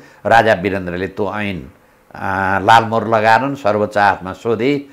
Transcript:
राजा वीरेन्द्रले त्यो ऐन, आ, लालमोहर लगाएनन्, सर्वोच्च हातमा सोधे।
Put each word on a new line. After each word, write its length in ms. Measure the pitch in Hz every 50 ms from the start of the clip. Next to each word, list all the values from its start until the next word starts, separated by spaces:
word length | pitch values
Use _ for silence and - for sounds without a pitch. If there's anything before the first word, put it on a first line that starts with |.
| - - _ _ -
राजा 280 | 104 110 117 110 110 107
वीरेन्द्रले 540 | 87 90 101 92 98 92 87 87 90 92 92
त्यो 260 | - - 104 95 98
ऐन, 340 | 107 104 101 95 82 65 67 - _ _ _ _ _ _ _ -
आ, 440 | - 98 98 95 95 98 92 98 95
लालमोहर 480 | 92 110 113 113 110 107 113 113 104 107
लगाएनन्, 480 | 113 110 107 110 113 113 127 139 139
सर्वोच्च 420 | 131 - 104 104 104 104 104 - 101
हातमा 360 | 101 101 92 87 87 92 92
सोधे। 520 | - - 117 113 101 117 135 143 139 143 -